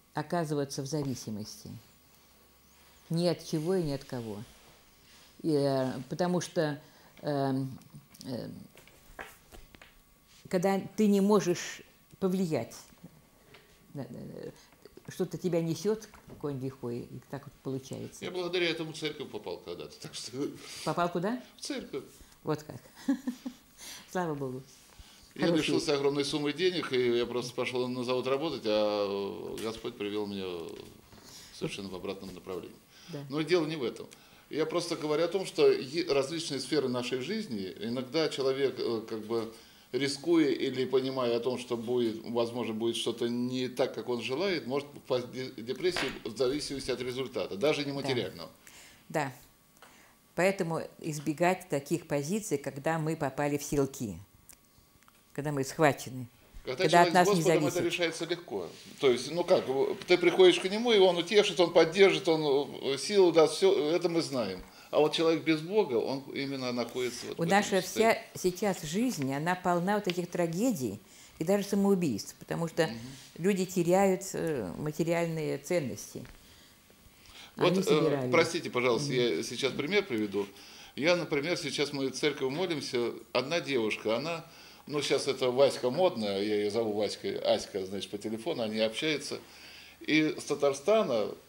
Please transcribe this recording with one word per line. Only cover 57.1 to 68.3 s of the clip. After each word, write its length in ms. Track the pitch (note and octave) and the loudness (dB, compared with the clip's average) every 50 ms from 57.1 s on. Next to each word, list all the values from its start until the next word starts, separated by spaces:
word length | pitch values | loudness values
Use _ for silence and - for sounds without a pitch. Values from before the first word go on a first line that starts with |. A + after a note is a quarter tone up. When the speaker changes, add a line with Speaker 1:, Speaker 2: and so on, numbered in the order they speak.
| - | 8
Speaker 1:
нас 140 | F#3 F3 F#3+ | 6 6 6
Speaker 2:
с 40 | |
Speaker 1:
не 40 | G#3 | 6
Speaker 2:
Господом, 220 | F3 D#3 F3 E3 D#3 D3+ C3+ | 4 6 6 4 6 4 2
это 40 | - | 2
Speaker 1:
зависит. 180 | F3 E3+ E3+ E3 | 2 0 0 0
Speaker 2:
решается 320 | - F3 E3 D#3+ - E3+ | 0 0 0 -2 -4 -4
легко. 420 | D#3 F3 E3 - - A2+ G2 E2+ D#2 - - - - - - | -4 -4 -6 -6 -6 -8 -6 -6 -8 -10 -14 -18 -18 -4 2
То 100 | C#3+ C3+ | 4 4
есть, 220 | A#2+ A#2 A#2+ C#3+ | 4 4 2 -2
ну 120 | D#3 F3 - | -4 -2 2
как, 240 | - F#3 B2+ G2 A#2+ | 4 4 4 4 2
в-, 280 | C3 C3+ C3+ - - - - - | 0 2 2 0 0 -4 2 4
ты 100 | F3+ F3 | 4 6
приходишь 420 | F3 F3 E3+ F#3 F#3 F3+ E3 F3 | 6 6 8 10 10 10 10 8
к 60 | - F#3+ | 4 -2
нему, 220 | G3 G#3+ A#3+ B3 | -2 -2 2 4
и 80 | A3+ G3+ | 6 8
он 180 | F#3 F#3+ F3 F3 | 8 8 6 4
утешит, 420 | E3 E3+ A3 G#3 G3+ - E3+ D#3+ | 0 4 6 6 6 6 4 4
он 140 | F3 D#3+ - | 4 6 8
поддержит, 540 | E3 E3 D#3+ D#3 G3 G3 F#3+ D#3+ D#3 - F3 | 6 6 6 8 8 8 8 8 6 4 2
он, 420 | D#3+ D#3 D#3 D3 C3+ C#3+ C#3 A#2+ - - - | 2 4 4 4 4 4 2 0 -4 -6 -4
э, 140 | B2 C#3 C3+ | -2 -2 -2
силу 340 | - - G#3 G3 F#3 F3 | -2 2 6 8 8 8
даст, 240 | D#3+ E3 D#3 D3 - | 10 8 8 8 6
всё 160 | - F#3+ F#3+ - A#2 D3 D3+ | 4 4 6 6 4 4 2
это 160 | E3 F3 F3 F3 | 2 2 2 2
мы 120 | E3+ E3 | 0 0
знаем. 400 | C#3+ C3+ C#3 B2+ A2 F#2+ F#2+ F2+ E2+ - - - - - | 0 0 -2 -2 -2 -2 -4 -8 -10 -14 -18 -20 -12 -2
А 80 | - - | 2 4
вот 140 | D3+ D3+ D3+ | 4 4 4
человек 300 | D#3+ E3 D#3+ E3 D#3 C3+ | 2 4 4 4 2 2
без 180 | D#3 D#3+ D3+ | 0 0 0
Бога, 320 | D#3 E3+ G3+ A3 G3 D3+ B2 | 0 0 0 2 2 2 2
он 280 | A2 - - C3 C#3 C#3 - - | 0 0 0 -2 -4 -6 -8 -6
именно 380 | B2+ C#3 C#3 C#3 C3+ B2+ B2 A#2+ | -6 -4 -4 -4 -4 -4 -4 -2
находится 520 | B2 A#2+ A#2+ - B2+ B2 A#2+ A#2 - - A2 | -2 -2 -4 -4 -4 -4 -4 -4 -6 -8 -8
вот 80 | - - | -6 -4
Speaker 1:
У 40 | E3+ | 0
Speaker 2:
в 20 | |
этом 40 | E3+ G3 G3+ | 2 2 2
Speaker 1:
наша 240 | G3+ G3+ G3+ F#3 | 2 2 0 0
Speaker 2:
состоянии. 360 | F3+ - - A3+ A3 A3+ A3 - - - | 0 0 0 2 4 4 2 2 -2 -8